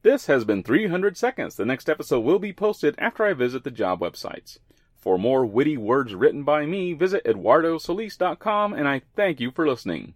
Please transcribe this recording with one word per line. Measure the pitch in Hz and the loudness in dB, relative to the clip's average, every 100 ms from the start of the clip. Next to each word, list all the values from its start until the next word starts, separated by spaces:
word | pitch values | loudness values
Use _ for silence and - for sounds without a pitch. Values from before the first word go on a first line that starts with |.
This | 214 269 - | 4 2 2
has | 139 | 2
been | 107 101 | 2 -2
three | 92 147 214 | 2 0 2
hundred | 180 196 180 | 0 -2 0
Seconds. | 240 - 135 - | -4 -2 -10 -4
The | 123 | -4
next | 131 - | -2 -2
episode | 151 - 127 | -4 0 0
will | 113 190 | 2 2
be | 202 | 0
posted | 185 208 208 151 147 | -2 -2 2 -2 0
after | 220 - 208 | -4 0 0
I | |
visit | 151 123 131 | 2 -2 -2
the | 135 | -8
job | 117 95 90 | -4 -2 0
websites. | 87 - - - - - _ _ _ | -4 -6 -12 -14 -18 -20 _ _ _
For | _ 107 92 | _ 0 2
more | 110 131 | 2 2
witty | 120 107 147 147 | 2 2 0 -2
words | 104 131 127 | 0 0 0
written | 92 143 143 | 2 2 2
by | 143 151 | 0 0
me, | 147 196 180 | -2 -4 -6
visit | 156 185 190 117 | -2 -2 0 0
eduardo | 107 101 151 165 160 | 0 4 4 4 -2
solis | - 180 220 - | -4 -6 -6 -4
dot | 180 165 | -4 -2
com, | 220 208 208 | -2 0 -2
and | 208 143 | 0 -2
I | 135 _ - | -2 _ -2
thank | 202 135 | 0 0
you | 120 | -4
for | - 156 | 0 0
listening. | 123 101 82 50 | 0 -4 -8 -10